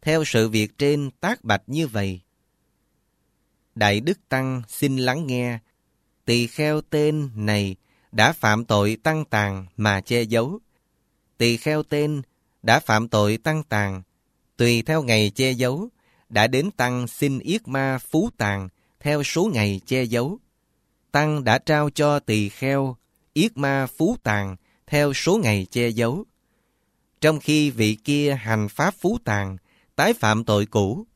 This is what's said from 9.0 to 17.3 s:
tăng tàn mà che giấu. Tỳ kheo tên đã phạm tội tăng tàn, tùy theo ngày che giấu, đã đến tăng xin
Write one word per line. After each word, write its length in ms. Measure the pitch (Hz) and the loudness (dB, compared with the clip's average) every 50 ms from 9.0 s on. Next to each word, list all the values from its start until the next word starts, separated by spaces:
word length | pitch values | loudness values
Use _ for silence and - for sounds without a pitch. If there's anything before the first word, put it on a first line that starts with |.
| _ | _
tăng 220 | 160 160 156 147 | -2 0 0 -2
tàn 420 | _ - 107 104 101 98 95 95 92 _ | _ -2 0 0 0 -2 -6 -10 -12 _
mà 240 | - 104 107 101 98 | -2 0 2 2 0
che 220 | 95 - 120 120 117 | 0 -2 -2 -2 0
giấu. 360 | 107 113 113 117 135 180 220 _ _ _ _ _ _ _ _ _ _ _ _ _ _ _ _ | 0 0 0 0 0 -4 -10 _ _ _ _ _ _ _ _ _ _ _ _ _ _ _ _
Tỳ 180 | 117 120 117 | 0 0 0
kheo 260 | 117 - 151 156 151 151 | 0 -2 -2 -2 -2 -2
tên 400 | _ - 147 147 151 151 143 131 _ _ _ _ _ _ _ - | _ -2 -2 -2 -2 -2 -6 -8 _ _ _ _ _ _ _ 0
đã 180 | 113 113 139 | 2 2 2
phạm 280 | - - 110 107 107 - | 2 2 2 2 2 2
tội 280 | - 107 104 104 107 | 2 2 2 2 0
tăng 260 | 113 _ 156 156 156 151 | -2 _ -4 -4 -4 -4
tàn, 400 | _ - 107 104 98 95 92 92 _ _ _ _ _ _ _ _ _ _ | _ -2 -2 -2 -2 -4 -8 -12 _ _ _ _ _ _ _ _ _ _
tùy 260 | _ 120 120 120 117 110 | _ 2 2 2 2 0
theo 200 | - 156 160 139 | 0 -2 -2 0
ngày 280 | 120 113 110 107 104 101 | 2 2 2 2 2 0
che 160 | - 131 131 | 0 0 0
giấu, 380 | 131 117 127 123 131 151 202 247 _ _ _ _ _ _ _ _ | 0 0 -2 -2 -2 -4 -8 -10 _ _ _ _ _ _ _ _
đã 180 | - 104 107 | 0 2 2
đến 240 | 117 131 131 147 202 | 4 2 0 0 -2
tăng 360 | - - 127 123 123 123 123 | -2 -2 -2 -2 -2 -2 -4
xin 320 | 117 - - - 143 | -6 -4 -4 -2 -2